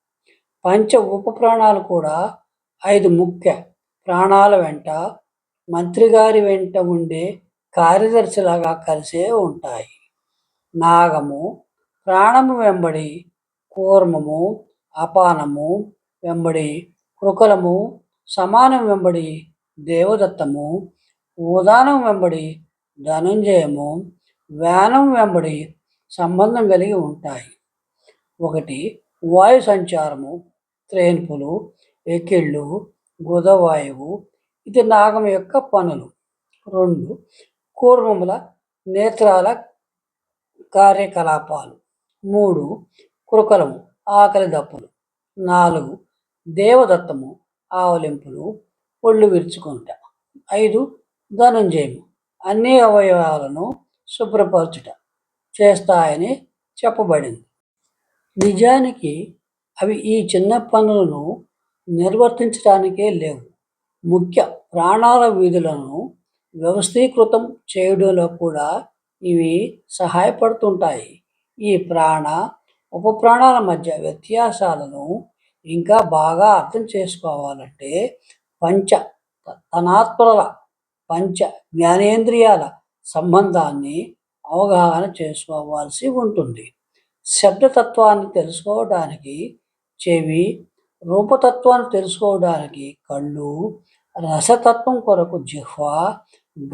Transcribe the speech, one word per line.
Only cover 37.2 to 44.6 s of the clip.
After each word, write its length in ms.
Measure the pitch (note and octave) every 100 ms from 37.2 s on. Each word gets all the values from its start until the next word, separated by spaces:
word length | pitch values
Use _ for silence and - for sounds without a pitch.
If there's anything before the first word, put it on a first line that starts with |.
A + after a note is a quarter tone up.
| _ _ _ _ _ -
కూర్మముల 720 | B3 B3 A3+ F#3+ F3+ G#3+ - _ _ _ F#3+
నేత్రాల 640 | G3 A3 A3 G#3+ F#3 G3 A#3+ - _ _ _ _ _ _ _ _ _ _ G3
కార్యకలాపాలు. 1000 | G3 G3 F#3+ F3+ D#3+ D3+ - D3+ - _ _ _ _ _ G3
మూడు 600 | G#3 G3+ D#3 C#3+ G#3+ _ _ _ _ _
కృకలము, 580 | A3 G#3+ G3 C#3+ - _ _ -
ఆకలి 380 | G3+ G3+ G3+ F3+
దప్పులు. 380 | D3+